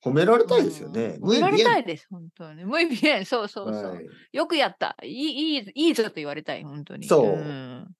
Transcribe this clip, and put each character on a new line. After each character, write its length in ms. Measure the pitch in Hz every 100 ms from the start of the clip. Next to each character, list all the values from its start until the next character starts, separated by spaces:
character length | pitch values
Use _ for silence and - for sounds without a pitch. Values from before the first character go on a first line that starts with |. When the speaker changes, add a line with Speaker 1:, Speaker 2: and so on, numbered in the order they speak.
Speaker 1:
褒 120 | -
め 120 | 139 180
ら 120 | 233
れ 80 | 466
た 120 | 494
い 60 |
で 80 | 311
す 100 | -
よ 80 | -
ね。 280 | - - -
Speaker 2:
う 60 | -
ん。 40 |
褒 20 |
め 80 | 247
ら 100 | 349
れ 100 | 415
た 160 | 466 440
い 60 |
で 140 | 240 156
す、 100 | _
Speaker 1:
ム 100 | 180
イ 20 |
ビ 20 |
エ 0 |
ン。 60 | 165
Speaker 2:
本 0 | _
当 160 | 160
に。 120 | 156 185
ム 160 | 294
イ 40 | 330
ビ 200 | 240 302
エ 120 | 254
ン、 60 | 190
そ 180 | 247
う、 40 | 208
そ 140 | -
う、 100 | 202
そ 80 | 214
う。 20 | - 87
Speaker 1:
は 60 |
い。 60 | - - _
Speaker 2:
よ 160 | 254 339
く 80 | 330
や 140 | 226
っ 80 | 185
た。 160 | - -
い 60 | 113
い、 480 | 208 302 254 311 294
い 20 |
い、 120 | 202 247
い 140 | 330
い 40 |
ぞ 100 | 247 214
と 60 | -
言 100 | 147
わ 100 | 143
れ 60 |
た 140 | 156 143
い、 80 |
本 220 | 147 143 147
当 100 | 139
に。 100 | 139
Speaker 1:
そ 160 | 160
う。 40 | 113
Speaker 2:
う 60 |
ん。 540 | 90 80 139 131 127 -